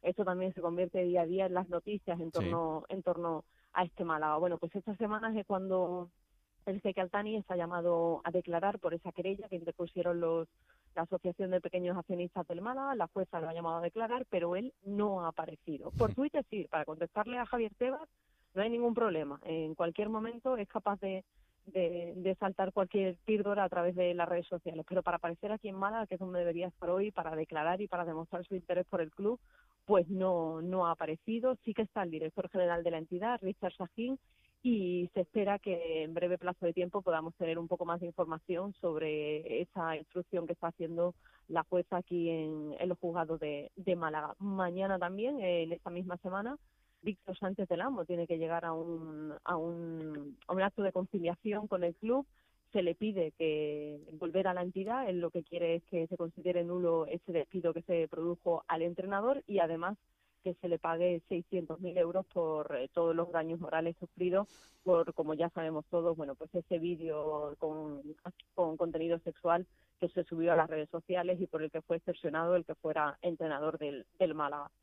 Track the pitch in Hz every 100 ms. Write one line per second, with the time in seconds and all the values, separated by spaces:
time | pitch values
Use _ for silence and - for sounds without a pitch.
0 | - 180 185 180 185 175 170 170 180 185
1 | 180 180 165 185 190 180 185 175 185 208
2 | - 170 165 165 180 170 165 156 - 190
3 | 180 170 170 160 - _ _ - 180 -
4 | 170 156 156 151 180 170 170 202 202 202
5 | 214 214 220 220 190 196 190 185 180 180
6 | 175 _ _ _ _ _ - 196 202 190
7 | 185 202 214 220 196 180 170 175 175 170
8 | 170 165 - 175 180 170 196 208 170 165
9 | 185 - 180 196 202 185 165 - 170 -
10 | 175 170 165 165 165 _ _ _ _ -
11 | 165 185 185 175 190 185 175 185 175 180
12 | 170 180 175 190 165 170 208 262 277 262
13 | 190 - 185 170 160 165 170 165 170 220
14 | 226 240 - 185 170 180 247 - 196 202
15 | 208 190 165 160 160 156 - 143 - -
16 | 220 208 285 302 240 214 160 160 151 156
17 | 170 208 214 247 240 247 220 - 247 277
18 | 320 _ _ _ _ 185 214 233 240 233
19 | 226 160 147 143 - 160 156 160 170 165
20 | 214 220 226 233 262 254 202 220 202 202
21 | 196 190 - _ _ _ - 190 170 175
22 | 170 180 185 190 196 190 190 202 185 208
23 | 190 175 - 214 202 202 190 185 175 180
24 | 180 175 170 175 175 175 170 160 160 185
25 | 180 170 170 170 214 214 202 190 196 220
26 | 214 185 185 180 170 165 180 - 170 180
27 | 208 196 165 160 156 160 156 185 202 180
28 | 170 160 165 175 180 190 - 180 180 185
29 | 160 - 202 247 _ - _ _ - 196
30 | 165 190 185 175 160 160 170 185 170 165
31 | 156 160 - 226 254 254 - 214 214 -
32 | 180 160 160 - 180 190 175 170 170 165
33 | 165 180 214 247 185 196 196 - 180 -
34 | 240 269 _ _ _ _ 254 226 180 180
35 | 175 - 175 220 202 202 - 175 165 160
36 | 156 165 175 175 180 180 175 170 175 202
37 | 190 165 160 - 165 165 170 180 170 170
38 | 175 170 165 160 - 175 196 190 175 156
39 | 156 151 151 151 160 - 175 196 165 156
40 | 160 180 175 185 170 175 170 - 165 170
41 | 175 - - _ _ 160 160 180 175 180
42 | - 175 170 165 156 156 151 147 180 175
43 | 175 170 160 165 151 143 143 - 185 175
44 | 160 156 151 - 202 190 180 180 196 190
45 | 175 190 240 285 190 175 165 170 - 175
46 | 185 175 185 190 220 294 _ _ _ _
47 | - 196 - 185 190 190 190 170 233 247
48 | 165 175 170 170 160 170 165 160 170 165
49 | 160 156 156 151 - 170 165 170 165 165
50 | 156 151 143 - - 185 196 - 196 185
51 | 185 202 170 175 214 208 214 190 175 165
52 | 220 262 277 _ _ _ _ 208 175 165
53 | 214 196 160 - 160 151 151 147 147 147
54 | - 156 175 175 190 180 180 190 196 247
55 | 247 180 175 180 156 170 170 170 - 180
56 | 165 180 170 180 170 175 170 180 175 165
57 | 151 170 - 170 139 185 170 165 165 175
58 | 160 - 165 170 - 165 - 165 170 175
59 | 190 202 226 277 - 196 165 165 175 214
60 | _ _ _ _ 185 175 180 165 165 165
61 | 180 170 _ 160 175 185 160 160 180 180
62 | 170 185 190 180 160 156 147 143 131 -
63 | 165 165 170 170 160 165 165 160 165 170
64 | 175 - 180 185 208 - - _ - 170
65 | 165 165 156 156 170 170 160 156 - 175
66 | 170 160 143 139 160 180 165 175 165 170
67 | 160 151 151 151 147 147 160 156 151 143
68 | 147 156 - - - - 170 160 170 160
69 | 165 170 170 - 175 170 180 _ _ _
70 | 170 - 165 165 170 165 156 156 151 170
71 | - 180 175 180 180 160 156 165 - 165
72 | - 170 165 156 165 180 165 156 156 156
73 | 151 143 175 165 160 143 151 160 147 139
74 | 101 _ 180 156 143 147 143 _